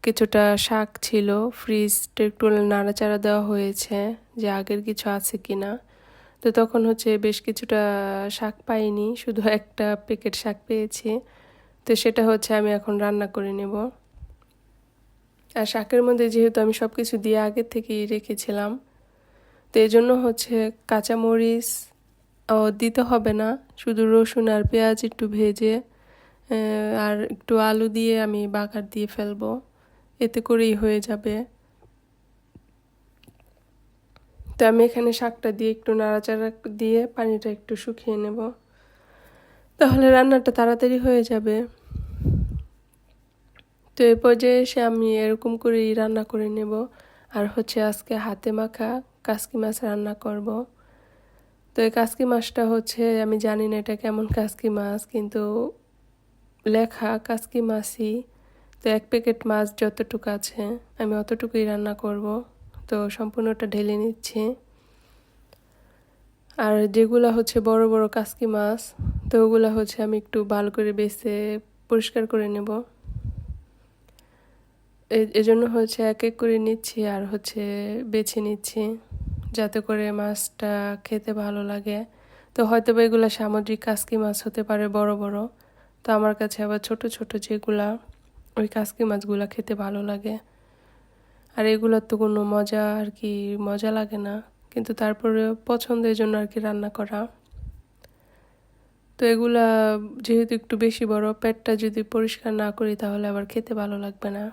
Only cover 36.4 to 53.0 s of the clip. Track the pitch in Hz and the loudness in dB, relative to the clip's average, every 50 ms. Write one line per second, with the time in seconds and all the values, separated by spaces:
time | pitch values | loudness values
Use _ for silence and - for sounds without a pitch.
36.4 | 220 220 220 - - - 208 208 233 220 226 226 233 240 240 - 226 220 220 214 | -4 -6 -6 -8 -14 -14 -6 -4 0 2 2 2 2 0 -4 -4 -2 -2 -2 -2
37.4 | - 226 208 208 _ - 226 208 - - 226 233 - 233 214 208 208 208 208 233 | -2 -6 -8 -8 _ -10 -10 -8 -6 -10 -10 -8 -6 -4 -4 -4 -4 -6 -6 -6
38.4 | 220 226 247 _ _ _ _ _ _ _ _ _ _ _ - - - - _ - | -6 -8 -8 _ _ _ _ _ _ _ _ _ _ _ -20 -20 -20 -20 _ -20
39.4 | _ _ _ _ _ _ _ - 311 262 254 262 262 262 262 254 254 269 269 262 | _ _ _ _ _ _ _ 4 6 6 6 8 8 8 8 8 8 8 6 4
40.4 | 247 262 240 - 233 233 233 233 269 247 254 254 247 262 247 240 226 233 233 220 | 4 2 2 4 2 2 4 2 2 2 2 2 2 4 4 4 2 2 -2 -2
41.4 | 214 220 214 220 240 240 - _ _ - - - - - - - - - - - | 0 0 -2 -2 -2 -6 -10 _ _ -14 -10 -10 -10 -10 -8 -4 0 0 2 2
42.4 | - - - - - - _ _ _ _ _ _ _ _ _ _ _ _ _ _ | 0 -2 -4 -8 -10 -12 _ _ _ _ _ _ _ _ _ _ _ _ _ _
43.4 | _ _ _ - _ _ _ _ _ _ _ - 254 233 233 226 - 247 240 233 | _ _ _ -20 _ _ _ _ _ _ _ 4 6 6 6 8 6 6 6 6
44.4 | 247 247 247 247 254 254 - 262 240 233 226 226 226 220 220 214 220 214 220 220 | 6 4 6 6 4 2 2 2 2 2 2 2 2 2 2 2 2 0 0 0
45.4 | - 240 226 226 - 240 226 226 220 220 220 220 220 220 220 220 214 214 - 214 | -2 -4 -4 0 0 2 2 2 2 2 0 0 0 0 0 -2 -4 -4 -4 -4
46.4 | 214 214 214 220 214 214 214 214 240 254 _ - - - _ _ _ _ - 214 | -4 -2 -4 -4 -4 -4 -4 -4 -4 -6 _ -20 -20 -20 _ _ _ _ -4 -2
47.4 | 202 208 208 - 220 - - 226 214 214 208 - - - 226 214 214 226 202 196 | -2 -2 -2 -4 -4 -2 -2 0 0 0 -2 -4 -8 -6 -6 -6 -4 -6 -8 -4
48.4 | - 233 214 214 220 220 220 - 226 220 240 254 262 _ _ _ _ - 220 208 | -4 -4 -2 -2 -4 -4 -6 -6 -6 -4 -4 -6 -8 _ _ _ _ -4 -4 -4
49.4 | - - - 233 220 214 220 - - 214 208 208 208 208 208 208 - 220 208 208 | -6 -6 -4 -2 -2 -2 -2 -4 -4 -4 -4 -4 -4 -6 -8 -8 -8 -6 -6 -6
50.4 | 202 220 214 226 247 - _ _ _ _ _ _ _ _ _ _ _ _ _ _ | -6 -6 -6 -6 -6 -8 _ _ _ _ _ _ _ _ _ _ _ _ _ _
51.4 | _ _ _ _ _ _ _ - 226 226 226 240 233 226 - - 262 247 247 233 | _ _ _ _ _ _ _ 2 2 2 4 2 0 0 0 -2 0 2 2 0
52.4 | 226 - - - 233 220 226 226 220 - - - | 0 -2 -2 0 0 2 2 0 -2 -4 -4 0